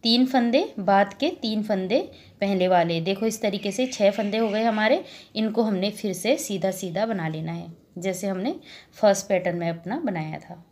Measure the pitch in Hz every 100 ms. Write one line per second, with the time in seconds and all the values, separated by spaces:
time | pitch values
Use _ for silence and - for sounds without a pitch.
0 | 226 240 254 262 233 254 392 - 190 196
1 | 202 - 302 - 233 220 214 202 185 240
2 | 392 - - - 196 190 180 180 170 165
3 | 165 196 226 214 214 196 202 196 254 -
4 | 202 202 208 220 226 214 226 214 214 302
5 | - - - - 220 220 220 196 196 208
6 | 214 185 214 294 - 196 190 180 190 165
7 | 226 202 160 156 160 170 170 165 _ -
8 | 185 185 202 185 214 370 - - - -
9 | 214 196 - 190 180 175 170 165 175 262
10 | 302 180 156 151 - 170 -